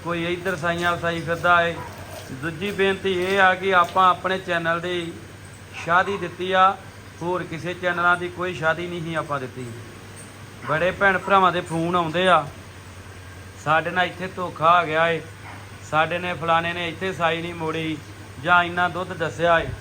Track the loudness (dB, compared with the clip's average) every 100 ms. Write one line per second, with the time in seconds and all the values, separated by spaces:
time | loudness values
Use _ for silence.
0 | -4 -2 -2 -2 -2 -2 -2 0 0 0
1 | -2 -2 -2 0 4 6 4 -2 -10 -12
2 | -14 -14 -12 -8 -6 -4 -4 2 2 2
3 | 0 0 2 6 6 4 4 4 4 6
4 | 4 4 0 -2 -2 0 0 -2 -2 -4
5 | -6 -10 -16 -18 -18 -18 -14 -8 2 4
6 | 4 -2 -6 -6 0 6 6 4 -12 -18
7 | -18 -8 -4 -4 -4 -6 -6 -2 -2 2
8 | 2 2 0 -4 -6 0 0 0 -4 -6
9 | -4 -4 -4 -4 -6 -10 -10 -12 -14 -16
10 | -18 -18 -18 -18 -18 -12 -2 0 0 4
11 | 4 4 4 6 6 4 -2 -2 2 0
12 | 0 2 4 4 2 -12 -16 -18 -18 -18
13 | -16 -18 -16 -16 -16 -6 2 2 2 0
14 | 0 -2 -8 -6 -8 2 4 6 4 2
15 | 2 0 -6 -16 -16 -16 -16 -16 -2 0
16 | 2 0 -4 -4 2 2 2 -4 -6 -4
17 | -6 0 0 0 -4 -4 -4 -2 -4 -6
18 | -10 -16 -16 -6 4 4 4 0 0 -2
19 | -6 -4 -4 0 4 4 2 -8